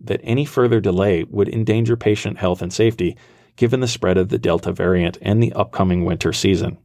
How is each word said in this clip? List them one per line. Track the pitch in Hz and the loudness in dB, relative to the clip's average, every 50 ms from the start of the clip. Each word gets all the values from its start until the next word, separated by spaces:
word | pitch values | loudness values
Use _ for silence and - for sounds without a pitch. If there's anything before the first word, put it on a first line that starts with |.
that | - 110 98 - | -8 -6 -6 -6
any | - - 117 139 147 | -2 -2 -2 -2 -2
further | 143 - 131 123 117 110 110 | -2 0 2 2 4 2 2
delay | 98 101 87 92 98 104 90 82 - | 2 2 0 2 2 2 2 0 -2
would | - - 98 98 - | -4 -2 -2 -2 0
endanger | - 113 110 110 107 113 117 117 117 | 0 -4 0 0 0 0 2 0 0
patient | 117 - 104 104 - - 98 - | 0 2 0 0 0 -2 -8 -6
health | - 98 90 90 - | -2 -2 -2 -2 -2
and | 92 87 | -4 -8
safety, | - - 110 113 113 - 90 85 - - - - _ _ _ _ _ | 0 2 2 2 2 0 -4 -4 -4 -6 -20 -20 _ _ _ _ _
given | - 123 117 127 127 | -2 0 0 2 0
the | 127 120 | -2 -2
spread | - - - 92 90 92 | -4 -2 0 2 2 2
of | 92 - | 2 0
the | 110 113 | -2 -2
Delta | - 82 82 82 - 87 | 0 0 0 0 -2 -4
variant | 90 - 85 92 92 90 85 85 - - | -4 -2 0 2 2 2 0 -2 -4 -4
and | - 98 104 113 | -2 0 2 2
the | 117 - - | 2 2 0
upcoming | - 98 - - - 98 92 90 87 87 | -2 -4 -4 -2 -2 0 2 2 0 0
winter | 90 85 80 - 85 | -2 -2 -2 -2 -2
season. | - - - 98 95 82 - 87 - - | -2 0 2 2 2 2 0 -4 -8 -10